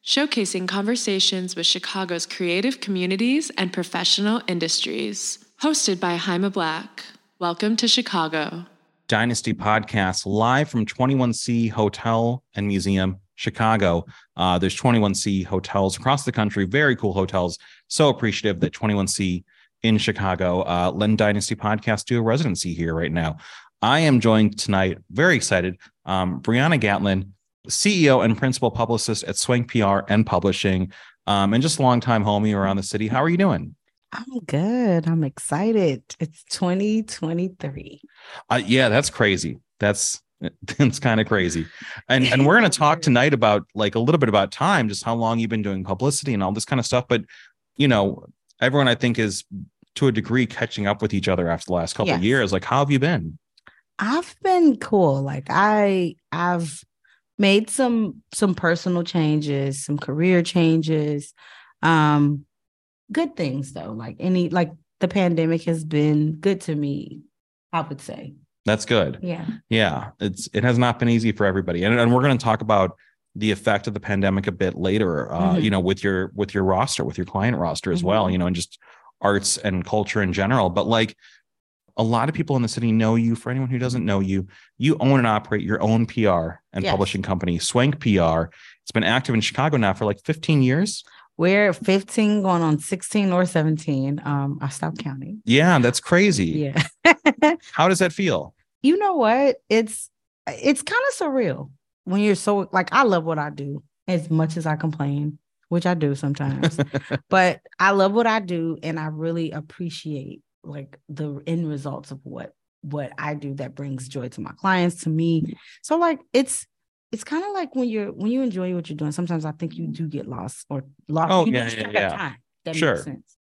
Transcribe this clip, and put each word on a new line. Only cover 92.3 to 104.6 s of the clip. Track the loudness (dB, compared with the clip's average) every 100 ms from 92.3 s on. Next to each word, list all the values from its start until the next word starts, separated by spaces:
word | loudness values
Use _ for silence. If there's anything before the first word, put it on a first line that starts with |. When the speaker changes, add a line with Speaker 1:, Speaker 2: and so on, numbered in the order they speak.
| 2
Speaker 3:
going | 2 2
on | 2 0
sixteen | -2 -8 -2 0 2
or | 2
seventeen. | 2 2 0 -2 -2 -2 -2 -4
Um, | -2 -2 -2 -4
I | -6
stopped | -4 -6 -6
counting. | -10 -10 -12 -10
Speaker 2:
Yeah, | 2 4 6 6
that's | 4 0
crazy. | 2 4 4 2 0 -2 -2 -2 -4 _
Speaker 3:
Yeah. | 2 4 2 4 2 2
<laughs> | -6
Speaker 2:
How | 2 2
does | 4
that | 0
feel? | 0 -2 -2 -4 _ _ _
Speaker 3:
You | 2 2
know | 2 2
what? | 2 4 2 0 _
It's, | 0 0 -8 -16 _ _ _ -14
it's | -2 0 0
kinda | 0 -2 -2
surreal | -2 -2 0 0 -4 -10 -18 _ _
when | -4 0
you're | 2 2
so, | 0 -2 0
like, | -2 2
I | 4
love | 4 2
what | 0 -4
I | -6
do | -8 -10 -10 _ _ -4
as | -4 0
much | 0 0
as | -2